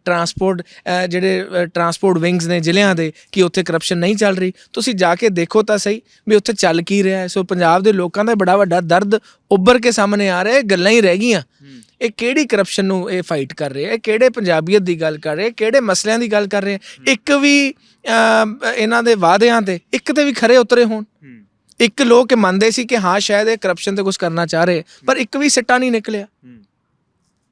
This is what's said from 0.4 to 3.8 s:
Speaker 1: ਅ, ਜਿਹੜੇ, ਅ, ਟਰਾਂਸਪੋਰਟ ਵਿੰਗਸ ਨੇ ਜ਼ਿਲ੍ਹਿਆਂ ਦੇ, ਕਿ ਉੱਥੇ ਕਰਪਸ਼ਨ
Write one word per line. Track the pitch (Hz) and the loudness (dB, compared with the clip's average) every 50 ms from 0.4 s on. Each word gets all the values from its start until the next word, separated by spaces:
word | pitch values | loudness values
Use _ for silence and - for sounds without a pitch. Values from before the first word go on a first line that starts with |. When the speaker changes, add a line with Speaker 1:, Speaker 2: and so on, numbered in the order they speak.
| 190 190 190 175 | -2 -2 -2 -4
Speaker 1:
ਅ, | - - - - _ 180 180 180 185 | -8 -14 -20 -12 _ -4 -4 -4 -4
ਜਿਹੜੇ, | 180 170 180 185 190 185 185 190 - 185 175 - | -4 -4 -2 -2 -2 -2 -4 -6 -6 -4 -6 -6
ਅ, | |
ਟਰਾਂਸਪੋਰਟ | 165 - 170 170 170 165 - - 190 180 | -4 -2 -2 -2 -2 -2 -2 0 0 0
ਵਿੰਗਸ | 160 165 175 180 175 165 | 0 0 -2 -2 -2 -2
ਨੇ | 165 180 170 | -4 -4 -2
ਜ਼ਿਲ੍ਹਿਆਂ | 160 170 170 196 208 196 180 | -2 0 2 2 2 2 0
ਦੇ, | 165 160 156 - - _ _ | 0 -4 -6 -8 -12 _ _
ਕਿ | - 190 | 0 0
ਉੱਥੇ | 180 175 - 190 175 | 0 0 0 -2 -2
ਕਰਪਸ਼ਨ | 175 165 165 | -2 -4 -4